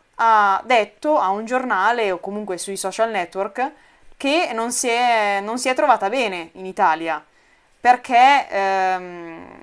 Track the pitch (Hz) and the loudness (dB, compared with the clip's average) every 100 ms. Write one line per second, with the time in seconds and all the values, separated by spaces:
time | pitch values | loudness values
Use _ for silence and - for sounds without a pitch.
0 | _ - 226 220 202 190 220 240 208 - | _ 0 4 4 4 2 2 2 2 -4
1 | 302 254 190 202 226 254 254 190 208 240 | 0 2 2 -2 -2 -4 -2 0 2 0
2 | 208 175 196 208 202 175 - 196 190 185 | -2 -4 -6 -8 -8 -8 -8 -8 -6 -2
3 | 226 208 170 190 208 240 269 - _ _ | -2 -2 -6 -6 -6 -4 -8 -8 _ _
4 | - - 277 320 311 226 233 240 247 233 | -20 -6 -2 0 0 -4 -4 -4 -2 0
5 | 247 226 208 196 202 247 262 254 294 220 | 2 2 0 -2 -4 -4 -2 0 2 2
6 | 196 262 220 175 165 185 185 185 180 160 | 0 -2 -4 -6 -12 -14 -10 0 0 0
7 | 165 156 - _ _ _ _ _ 240 247 | -4 -6 -8 _ _ _ _ _ 2 2
8 | 247 240 262 277 - 196 196 190 190 185 | 4 6 6 6 2 -2 0 0 0 -2
9 | 180 175 165 165 175 - | -6 -14 -14 -16 -18 -18